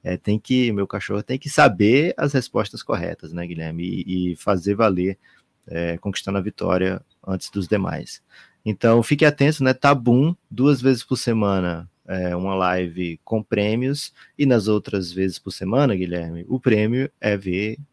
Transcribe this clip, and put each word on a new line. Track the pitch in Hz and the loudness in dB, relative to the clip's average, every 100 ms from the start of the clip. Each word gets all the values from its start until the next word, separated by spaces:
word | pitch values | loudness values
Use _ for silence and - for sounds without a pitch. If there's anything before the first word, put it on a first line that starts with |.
É, | 87 87 | -8 -6
tem | - 107 | -2 -2
que, | - 127 120 | 0 0 2
meu | 101 98 | 0 -4
cachorro | 101 - 101 | -6 -6 -6
tem | - 131 | -6 -8
que | 147 | -2
saber | - 139 92 104 131 170 - | 4 4 6 4 4 2 -2
as | 147 | -2
respostas | 139 - 110 104 123 | -2 -2 -4 -4 -8
corretas, | - 101 85 85 80 | -6 -4 -4 -10 -12
né, | 85 87 | -10 -10
Guilherme? | 82 80 82 | -8 -8 -8
E, | 90 - 87 92 90 | -6 -6 -6 -4 -4
e | 85 | -4
fazer | - 95 95 101 | -2 -2 0 0
valer, | 110 90 92 98 _ _ _ _ - | 2 2 -2 -4 _ _ _ _ -12
é, | 85 85 85 | -6 -4 -4
conquistando | 101 - - 98 | -6 -6 -4 -4
a | |
vitória | 95 - 90 90 92 92 - _ - | -4 -4 -2 0 0 -2 -10 _ -8
antes | 92 - | -8 -6
dos | 101 87 | -6 -2
demais. | 104 87 76 - - _ - - _ | 0 0 -6 -10 -16 _ -20 -20 _
Então, | 110 104 117 117 | -6 0 4 4
fique | - 143 151 | 4 4 4
atento, | 143 139 151 | 6 2 4
né? | 131 | 2
Tabum, | 131 143 139 120 123 156 175 _ | 4 4 4 4 4 4 0 _
duas | 107 139 139 | 0 2 4
vezes | 131 120 | 4 2
por | - 127 | 0 -2
semana, | - 113 101 95 90 82 85 _ - | 0 0 2 0 -2 -4 -10 _ -10
é, | 92 90 87 | -6 -4 -4
uma | 95 | -4
live | 95 92 92 87 87 87 82 - | 0 0 0 -2 -4 -6 -8 -4
com | 113 | -4
prêmios, | - 104 104 113 127 143 - - - - | -2 -2 0 0 -2 -4 -8 -16 -14 0
e | 143 | 4
nas | 120 101 | 4 4
outras | 104 - 101 87 | 0 0 -4 -4
vezes | 90 95 - | -2 -2 -4
por | 95 | -10
semana, | - 95 123 143 98 | -8 -2 2 2 0
Guilherme, | 90 87 82 85 - | -2 -4 -6 -10 -6
o | 127 | -4
prêmio | 127 107 107 123 135 - | 2 2 2 0 -4 -4
é | 107 101 | -2 -2
ver | 98 90 107 110 143 | -2 -2 -4 -6 -14